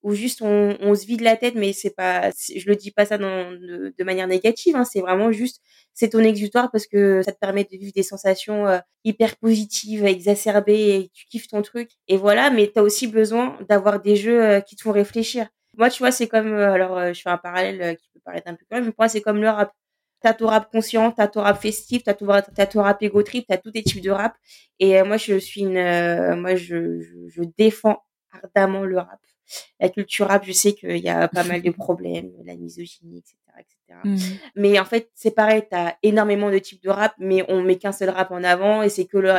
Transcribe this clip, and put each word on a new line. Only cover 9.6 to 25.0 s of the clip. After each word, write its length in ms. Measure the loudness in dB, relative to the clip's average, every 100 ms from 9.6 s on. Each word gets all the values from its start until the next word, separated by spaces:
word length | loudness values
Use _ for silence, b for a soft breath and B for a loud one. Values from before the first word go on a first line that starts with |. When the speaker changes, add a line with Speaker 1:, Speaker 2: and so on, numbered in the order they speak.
| 0 -8 -8 -2
Speaker 1:
exacerbées, 920 | 0 0 0 0 2 0 2 2 4
et 160 | 2 -2
tu 140 | _ -16
kiffes 220 | -14 -8
ton 120 | -8
truc, 300 | -6 -10 -12 _ -2
et 100 | 0
voilà, 340 | 4 4 4
mais 180 | 4 2
t'as 140 | 4
aussi 260 | 2 2 -2
besoin 500 | 0 0 0 -4 -6 0
d'avoir 320 | 2 2 0
des 140 | 2
jeux, 280 | 2 4 2
euh, 160 | 4 2
qui 160 | 0 -10
te 60 |
font 100 | -2
réfléchir. 560 | 0 0 -2 -4 -6 -8 _ _ 0
Moi, 140 | 0
tu 80 | 2
vois, 140 | -2
c'est 160 | 0 0
comme, 240 | 0 0
euh, 180 | 2 2
alors, 240 | 2 0 -2
euh, 160 | -4
je 80 | -6
fais 100 | -6
un 80 | -6
parallèle, 440 | -4 -4 -4 -4
euh, 120 | -6
qui 140 | -8 _
peut 60 | _
paraître 240 | -14 -14 -12
un 60 |
peu 100 | -18
cruel, 200 | _ -6
mais 80 | -6
pour 100 | 0
moi, 60 | 0
c'est 120 | 0
comme 180 | -2 0
le 60 | 0
rap. 220 | 0 -2 _ _ _ _ _
T'as 120 | 0
ton 120 | 0 0
rap 240 | -2 -2
conscient, 400 | -4 -2 0 0
t'as 160 | 0 -2
ton 160 | 0
rap 180 | -2 0
festif, 440 | -4 -8 -6 -6
t'as 100 | -2
ton 120 | -4 2
rap, 220 | 0 0
t'as 120 | -2 0
ton 160 | 2
rap 200 | 2 2
ego 200 | 2 0
trip, 220 | 0 -4 -4
t'as 100 | -6
tous 140 | -6
tes 100 | -6
types 200 | -6 -6
de 80 | -4
rap. 240 | -2 -2 -6 b b b _
Et, 200 | 4
euh, 60 | 6